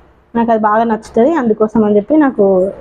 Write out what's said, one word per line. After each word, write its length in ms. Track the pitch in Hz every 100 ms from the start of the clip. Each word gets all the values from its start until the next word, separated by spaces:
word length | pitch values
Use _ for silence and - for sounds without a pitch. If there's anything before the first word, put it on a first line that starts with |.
| _ _ _ 233
నాకు 160 | 233
అది 100 | 226
బాగా 220 | 214 214
నచ్చుతుంది, 500 | 233 214 - 226 254
అందుకోసం 500 | 339 240 214 214 233 208
అని 100 | 208
చెప్పి 220 | 202 311
నాకు 540 | 277 220 196 190 190 -